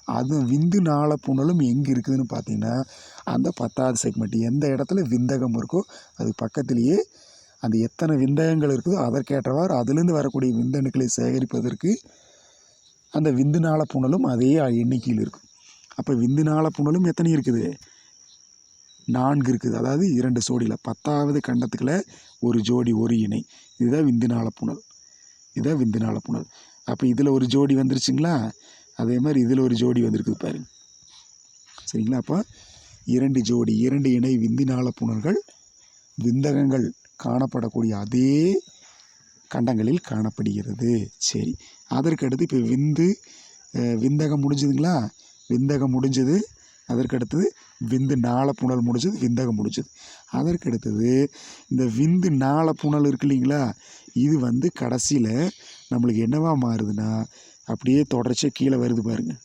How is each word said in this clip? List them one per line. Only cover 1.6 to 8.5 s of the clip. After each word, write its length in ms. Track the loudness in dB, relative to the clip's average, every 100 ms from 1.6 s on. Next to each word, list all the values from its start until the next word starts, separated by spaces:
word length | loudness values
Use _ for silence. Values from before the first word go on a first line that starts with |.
| 2 2 0
இருக்குதுன்னு 340 | -2 0 -2 -2
பார்த்தீங்கன்னா, 540 | -6 -6 -4 -2 -4 -6 -12 -20 -12
அந்த 280 | -4 -2 -2 -2
பத்தாவது 420 | -4 0 0 0
செக்மெண்ட். 360 | -2 -4 -2 -2
எந்த 280 | 0 0 0
இடத்துல 340 | 0 0 0 0
விந்தகம் 460 | 0 0 0 -2
இருக்கோ 280 | -2 -2 -4 -4 -12 -20 -6
அது 180 | -6 -4
பக்கத்திலேயே 640 | -4 -4 -2 2 2 2 0 _ -20 -20 _ -6
அந்த 180 | -2 0
எத்தனை 380 | 0 -2 0 2
விந்தகங்கள் 580 | 2 2 2